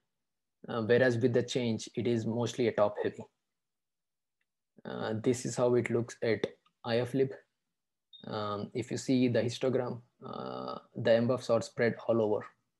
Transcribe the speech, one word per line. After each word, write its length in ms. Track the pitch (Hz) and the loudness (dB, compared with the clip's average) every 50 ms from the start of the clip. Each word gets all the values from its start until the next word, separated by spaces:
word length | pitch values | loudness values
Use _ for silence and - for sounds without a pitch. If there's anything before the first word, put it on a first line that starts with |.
| _ _ _ _ _ _ _ _ _ _ _ _ - - | _ _ _ _ _ _ _ _ _ _ _ _ -12 -8
uh, 120 | 127 117 110 | -6 -2 2
whereas 340 | 107 120 120 127 131 120 117 | 4 6 6 6 4 4 4
with 160 | 117 127 120 | 2 2 2
the 100 | 127 120 | 2 0
change, 460 | - - 135 123 117 110 110 - - - | 0 -2 -2 -2 0 -2 -2 -6 -8 -6
it 120 | 123 113 120 | -4 -2 0
is 180 | 120 113 110 | 0 0 0
mostly 440 | 113 110 120 120 113 - - 123 110 | -2 -2 -2 -2 -2 -2 0 0 2
a 20 | |
top 240 | 104 - 104 104 - - - | 2 2 2 2 0 0 -4
heavy. 220 | 101 - - 107 - _ _ _ _ _ _ _ _ _ _ _ _ _ _ _ _ _ _ _ _ _ _ _ _ _ _ _ _ _ - - | -4 -4 -6 -12 -18 _ _ _ _ _ _ _ _ _ _ _ _ _ _ _ _ _ _ _ _ _ _ _ _ _ _ _ _ _ -16 -12
Uh, 280 | - - 123 104 107 110 110 113 | -10 -8 -6 -6 -4 -4 -2 0
this 220 | 135 123 123 - | 0 0 0 -2
is 100 | 131 117 | -6 -2
how 200 | - 127 123 123 | 2 2 4 4
it 140 | 123 120 - | 4 2 2
looks 280 | 117 120 113 - - - | 0 -2 -2 -4 -6 -4
at 240 | - 117 110 104 - - - _ _ _ _ _ - | -2 0 0 0 0 -4 -6 _ _ _ _ _ -6
I 140 | 120 117 117 | -2 0 0
F 160 | 123 120 - | 0 0 0
lib. 180 | 135 135 131 - - - _ _ _ _ _ _ _ _ _ _ _ _ _ - - - - | 0 0 0 -2 -6 -18 _ _ _ _ _ _ _ _ _ _ _ _ _ -20 -18 -12 -10
Um, 420 | 113 107 107 104 104 101 107 113 - | -8 -6 -4 -4 -4 -6 -6 -6 -6
if 180 | 123 113 - | -8 -6 -6
you 60 | 127 120 | -6 -6
see 320 | - - 135 123 127 123 | -2 0 2 2 2 2
the 120 | 117 113 | 2 2
histogram, 600 | 107 123 120 - - 131 123 123 123 120 123 120 - _ _ _ 135 | 0 -2 -2 -2 -2 0 0 0 -2 -4 -6 -10 -14 _ _ _ -16
uh, 540 | 131 - - - - 127 - 127 - - - - _ - | -14 -12 -10 -10 -8 -8 -8 -8 -10 -10 -12 -14 _ -10
the 180 | 131 120 120 113 | -2 2 4 4
M 140 | 117 120 120 | 6 4 4
buffs 220 | 127 120 - - | 0 0 2 2
are 120 | 117 113 | 2 2
spread 340 | 107 - - - 120 113 - - - - | 2 0 -2 0 0 0 0 0 0 0
all 140 | 113 117 | 2 2
over. 240 | 110 104 107 - - - - _ _ _ _ _ | 2 2 2 0 -2 -6 -16 _ _ _ _ _